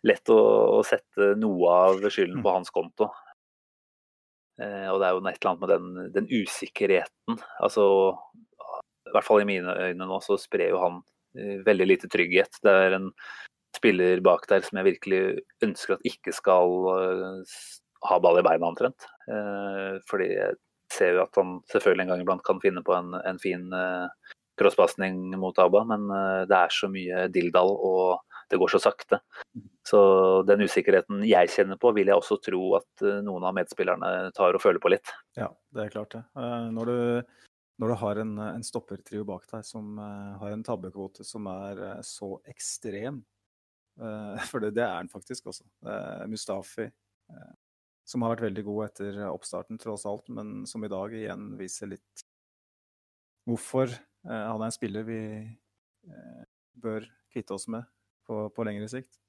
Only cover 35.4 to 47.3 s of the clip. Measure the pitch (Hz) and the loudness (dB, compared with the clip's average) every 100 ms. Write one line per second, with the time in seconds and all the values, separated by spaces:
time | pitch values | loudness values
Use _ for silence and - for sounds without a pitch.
35.4 | 107 - _ 123 107 107 107 117 117 139 | -10 -12 _ -10 -10 -10 -12 -16 -18 -12
36.4 | 120 120 117 113 117 123 120 120 123 _ | -10 -8 -8 -6 -4 -2 -2 -2 -6 _
37.4 | _ _ _ _ 113 110 104 104 110 107 | _ _ _ _ -4 -2 -4 -4 -6 -8
38.4 | 107 117 110 117 _ 98 - 107 101 92 | -10 -10 -10 -12 _ -18 -12 -10 -10 -12
39.4 | _ 113 104 113 104 104 104 101 101 98 | _ -16 -16 -16 -14 -14 -14 -14 -14 -12
40.4 | 104 107 113 110 92 98 95 _ 101 110 | -10 -10 -8 -8 -8 -12 -14 _ -18 -14
41.4 | 101 95 101 98 98 98 - - 101 95 | -12 -12 -14 -14 -14 -14 -18 -14 -14 -14
42.4 | _ - - - 113 98 120 139 _ _ | _ -16 -14 -12 -12 -10 -10 -12 _ _
43.4 | _ _ _ _ _ _ 117 107 104 104 | _ _ _ _ _ _ -14 -12 -12 -12
44.4 | - 131 107 104 117 90 87 101 _ 127 | -10 -6 -4 -4 -4 -6 -12 -18 _ -16
45.4 | - - _ _ 110 104 - - - 110 | -16 -20 _ _ -12 -12 -12 -12 -12 -12
46.4 | - 95 95 - 110 _ _ _ _ | -8 -10 -10 -12 -12 _ _ _ _